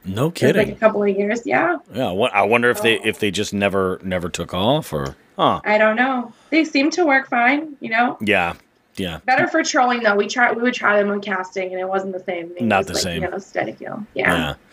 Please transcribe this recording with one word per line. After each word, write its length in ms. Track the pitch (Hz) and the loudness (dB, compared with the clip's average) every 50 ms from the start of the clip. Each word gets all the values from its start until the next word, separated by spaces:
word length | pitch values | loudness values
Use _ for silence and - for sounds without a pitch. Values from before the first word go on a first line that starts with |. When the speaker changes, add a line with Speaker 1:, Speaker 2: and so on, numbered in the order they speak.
| - | -10
Speaker 1:
No 220 | 92 95 107 139 165 | -8 -2 0 0 -2
Speaker 2:
It's 100 | 175 - | 0 2
been, 120 | - 139 175 | 2 4 4
Speaker 1:
kidding. 140 | 214 208 208 | 4 2 0
Speaker 2:
like, 80 | 208 - | 0 2
a 20 | |
couple 240 | 226 214 - 202 202 | 2 2 4 4 2
of 60 | 202 | 0
years, 360 | 190 196 202 202 226 233 - | 2 0 0 -2 -2 -4 -2
yeah. 320 | 285 262 285 320 349 349 285 - _ - | -2 0 2 2 0 -2 -4 -6 _ -4
Speaker 1:
Yeah, 180 | 123 131 98 | -2 -2 -2
what, 220 | 90 98 123 123 - | 0 0 0 2 2
I 100 | 101 98 | 2 2
wonder 260 | 104 117 120 120 123 | 4 4 4 4 2
if 100 | 117 - | 2 2
they, 160 | 110 117 113 98 | 2 2 2 4
Speaker 2:
So 60 | - | 2
Speaker 1:
if 140 | 110 101 - | -2 0 0
they 100 | 110 101 | -2 -2
just 220 | 87 101 104 - - | 0 -2 -4 -2 -2
never, 460 | 101 101 98 92 98 95 92 92 - 95 | 0 0 2 2 2 0 0 -2 -4 -4
never 260 | 95 92 90 85 87 | -4 -4 -4 -4 -4
took 240 | - - 85 - - | -6 -8 -8 -6 -4
off 380 | 90 98 117 143 156 - - - | -2 0 2 2 0 -2 -4 -4
or, 220 | 76 69 67 - - _ _ _ 190 | -4 -4 -4 -8 -12 _ _ _ 0
huh. 240 | 180 277 - - - | 2 2 2 0 0
Speaker 2:
I 120 | 202 214 214 | 0 2 2
don't 180 | 214 220 220 | 2 2 2
know. 380 | 233 254 269 262 247 240 - - _ _ _ | 2 0 0 0 -4 -6 -8 -14 _ _ _
They 140 | 285 320 302 | 0 0 0
seem 240 | 311 - 277 269 330 | 2 0 0 0 2
to 140 | 330 359 359 | 2 2 2
work 220 | 294 269 269 262 - | 2 2 2 0 0
fine, 480 | 262 240 233 247 285 302 320 311 277 - | -2 0 2 2 2 0 -4 -8 -12 -12
you 100 | - 226 | -8 -4
know? 280 | 220 233 240 247 - - | 0 0 0 0 -2 -2
Speaker 1:
Yeah, 320 | - 98 101 95 87 85 82 - _ _ _ _ _ _ _ | 0 2 2 2 2 0 -2 -6 _ _ _ _ _ _ _
yeah. 260 | - 95 87 82 80 - | -8 -6 -6 -6 -6 -2
Speaker 2:
Better 220 | - 254 285 349 - | 0 2 2 2 0
for 160 | - 320 320 | 0 -2 -2
trolling 400 | - - 294 247 247 247 233 226 | 0 0 2 2 2 0 2 2
though. 120 | 208 202 | 2 2
We 120 | 202 214 214 | 2 0 -2
try, 240 | - 254 240 240 | 0 0 0 0
we 100 | 220 233 | 0 0
would 140 | 240 247 240 | 0 0 0
try 240 | - 220 208 208 208 | 0 0 2 2 2
them 80 | 202 208 | 2 2
on 100 | 202 202 | -2 -4
casting 520 | 202 208 190 185 185 - - 190 185 185 | -4 -4 -6 -6 -6 -6 -8 -8 -6 -6
and 80 | 185 185 | -6 -6
it 80 | 185 185 | -4 -2
wasn't 240 | 196 196 190 196 185 | -2 -2 -4 -4 -8
the 60 | 180 | -8
same. 320 | - - 180 170 170 170 - | -6 -6 -6 -6 -8 -10 -8
It 60 | - | -4
Speaker 1:
Not 160 | 120 110 202 190 | 0 2 2 2
Speaker 2:
was 60 | 196 - | 2 0
Speaker 1:
the 40 | 87 | -4
Speaker 2:
like, 80 | - | -4
Speaker 1:
same. 220 | - - 170 170 - | -4 -2 -2 -4 -4
Speaker 2:
you 40 | - | -4
know, 80 | - 196 | -6 -8
steady 320 | 196 - - 180 - 220 208 | -12 -8 -6 -6 -6 -6 -8
kill. 320 | - - - - - 208 - _ | -10 -12 -12 -10 -10 -12 -10 _
Yeah. 180 | - - - - - | -2 0 0 2 0
Speaker 1:
Yeah. 160 | - 71 71 - _ _ | 0 -4 -6 -10 _ _